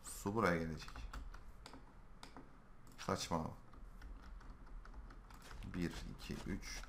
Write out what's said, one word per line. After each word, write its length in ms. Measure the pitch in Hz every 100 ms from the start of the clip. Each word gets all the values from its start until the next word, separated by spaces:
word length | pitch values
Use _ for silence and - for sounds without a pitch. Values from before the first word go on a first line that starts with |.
Su 320 | - - 101 107
buraya 220 | 98 85
gelecek. 340 | 82 78 - - - - - - - - - - - - - - - - - - - - - -
Saçmalama. 520 | - 95 - 80 80 - - - - - - - - - - - - - - - - - - - - - 98
Bir, 200 | 92 85 - - -
iki, 180 | -
üç, 480 | - - 95 - -